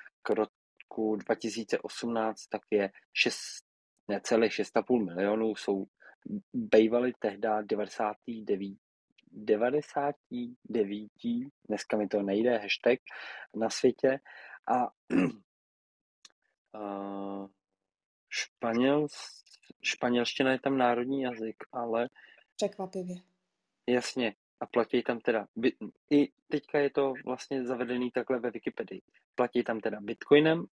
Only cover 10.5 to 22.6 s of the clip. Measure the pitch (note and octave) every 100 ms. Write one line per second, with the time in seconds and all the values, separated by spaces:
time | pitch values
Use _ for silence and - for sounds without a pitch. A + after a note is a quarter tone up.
10.5 | B2 - A#2 G2+ G#2 G#2+ _ A#2+ A#2+ C3+
11.5 | - - G#2+ - A2 G#2 G#2 G2+ G2+ A#2
12.5 | A#2 G2+ - A#2+ B2+ - - - - -
13.5 | - A2 - B2+ A#2+ C3+ C3+ - - -
14.5 | - - B2+ A#2+ - - - - - _
15.5 | _ _ _ _ _ _ _ - _ _
16.5 | _ _ G#2+ G#2 G2 G2 G2 G2 G2 G2
17.5 | _ _ _ _ _ _ _ _ - -
18.5 | _ A#2+ A#2 C3 D3 D3+ - - - _
19.5 | - - - - - B2 A#2+ A#2 - C3
20.5 | C3 C#3 C3+ B2 A#2+ B2 C#3 B2+ A#2 A2+
21.5 | - - B2 A#2 A2+ A#2+ - - - _
22.5 | -